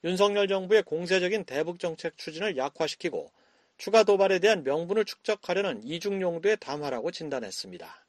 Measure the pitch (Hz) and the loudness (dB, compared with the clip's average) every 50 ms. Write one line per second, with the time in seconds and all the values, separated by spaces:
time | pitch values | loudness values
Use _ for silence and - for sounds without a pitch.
0 | - 165 180 185 202 202 202 202 202 190 196 190 190 180 214 220 196 - 156 160 | -2 -2 4 4 4 4 4 2 2 2 0 -2 0 4 4 4 4 2 -4 -6
1 | 175 170 185 190 180 180 208 220 185 - 131 139 160 165 175 175 - 175 160 - | 0 2 2 2 2 2 0 -2 -4 -4 -4 -4 -4 -4 -4 -6 -6 -6 -6 -4
2 | - 165 - - - - 156 160 196 214 180 127 127 143 _ - 160 151 - _ | -8 -8 -8 -8 -12 -12 -8 -6 -6 -4 -2 -2 -4 -4 _ -4 -4 -4 -4 _
3 | - 175 131 85 76 - _ _ _ _ _ _ _ _ _ _ - - 202 226 | -6 -4 -4 -4 -8 -8 _ _ _ _ _ _ _ _ _ _ -6 4 6 6
4 | 214 202 202 190 196 190 190 185 170 214 220 185 143 131 139 156 170 170 202 220 | 8 8 6 6 6 4 4 4 4 4 4 4 0 -2 -2 -2 -2 -2 -2 -2
5 | 214 - - _ _ - 214 202 - - 180 190 202 190 151 101 - 123 156 170 | -2 -2 -6 _ _ -4 -4 -4 -2 -4 -2 0 0 -2 -4 -6 -8 -8 -8 -6
6 | 175 202 196 196 185 180 170 165 160 202 220 208 - - 139 147 147 143 127 120 | -4 -4 -4 -2 -2 -2 -4 0 0 0 0 0 -2 -8 -8 -6 -4 -4 -4 -4
7 | 110 170 - - 160 151 139 131 113 98 90 - - 98 90 85 87 - - - | -4 -6 -6 -6 -8 -6 -4 -6 -6 -6 -10 -12 -12 -12 -14 -16 -16 -18 -20 -20
8 | _ | _